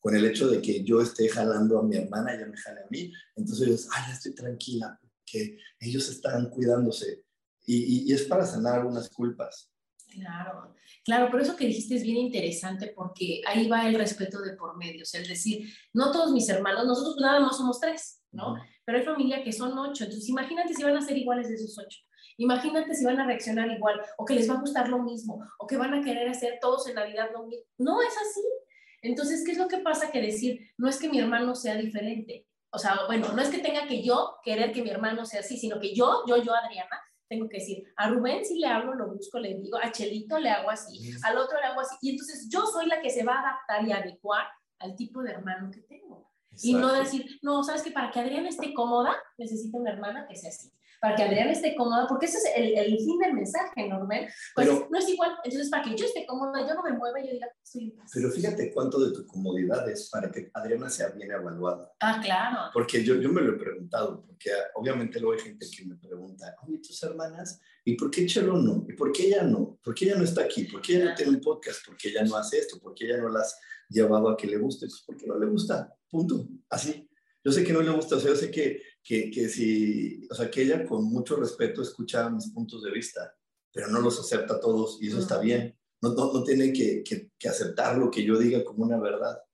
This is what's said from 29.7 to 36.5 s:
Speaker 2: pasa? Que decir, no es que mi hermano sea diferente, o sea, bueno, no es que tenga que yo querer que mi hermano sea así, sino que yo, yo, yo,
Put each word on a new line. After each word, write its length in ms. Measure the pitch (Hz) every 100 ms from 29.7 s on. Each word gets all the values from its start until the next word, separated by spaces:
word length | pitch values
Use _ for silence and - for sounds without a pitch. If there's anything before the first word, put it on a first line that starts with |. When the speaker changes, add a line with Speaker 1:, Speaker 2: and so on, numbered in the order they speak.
| 370
Speaker 2:
pasa? 320 | 359 302 302
Que 100 | 277
decir, 360 | 214 214 247 - - _
no 100 | 247
es 100 | 277
que 100 | 311
mi 100 | 269
hermano 340 | 226 233 247
sea 220 | 247 220 214
diferente, 720 | 220 208 214 233 214 - _ _ _
o 80 | 214
sea, 220 | 202 196 208
bueno, 260 | 226 -
no 80 | 214
es 60 | 285
que 80 | -
tenga 280 | 294 294 285
que 160 | 240
yo 340 | 196 247 - -
querer 300 | - 214 233
que 100 | 247
mi 80 | 226
hermano 340 | 202 214 226 233
sea 140 | 208
así, 160 | 202 247
sino 200 | 220 214
que 160 | 208
yo, 280 | 196 247 - 240
yo, 100 | 240
yo, 140 | 226